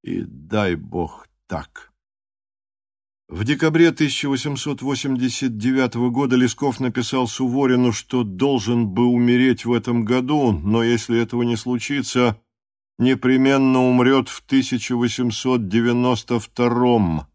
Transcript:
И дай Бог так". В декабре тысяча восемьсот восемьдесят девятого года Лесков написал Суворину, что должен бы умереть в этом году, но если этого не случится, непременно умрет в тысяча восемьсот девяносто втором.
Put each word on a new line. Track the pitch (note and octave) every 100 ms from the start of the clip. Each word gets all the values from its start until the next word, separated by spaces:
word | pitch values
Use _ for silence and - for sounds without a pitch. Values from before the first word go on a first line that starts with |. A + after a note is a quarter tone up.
И | - F2
дай | F2+ C#2 D#2 G#2+ G2 E2
Бог | - F2 E2 - - _ _
так". | E2+ D2 - - _ _ _ _ _ _ _ _ _ _ _ _ _ _
В | E2
декабре | A2 C#3+ D#3+ D#3+ E3
тысяча | - D3+ - C#3+
восемьсот | C3+ D3 C3+ D3+ C#3
восемьдесят | C3 C3 C#3 B2+ B2+ - C3 A2
девятого | A#2 C3 B2+ A#2 B2
года | A#2+ C#3 B2+
Лесков | B2+ - C#3+ B2+
написал | B2+ B2 A2+ C3+ B2
Суворину, | - C3 C3 C3+ B2+ B2
что | G#2 - B2+
должен | A2 F#2 C#3 C3 G#2 A#2+ A2
бы | F#2+ B2
умереть | B2 A#2+ B2 C3 A#2+ A#2+
в |
этом | A#2+ A2+ A#2+ G#2+
году, | B2+ B2+ D3+ C3
но | F#2 F#2 A2+
если | A#2 A#2+ - A#2
этого | A2+ A#2+
не | A#2+ A2+
случится, | B2 B2 - C#3+ - B2+ A#2+ G#2+ _ _ _ _ _ _
непременно | B2 C3 B2+ C3 C3+ C#3 C3 C3
умрет | B2+ B2 B2 C3+ C3
в | -
тысяча | _ C3+ C3 B2 - B2
восемьсот | B2 - A#2+ G#2+ C3 B2+ G2+
девяносто | A2 A#2 A#2+ B2 A#2 - A#2+
втором. | - - A#2+ A#2+ B2 A#2 F#2 D#2 C#2+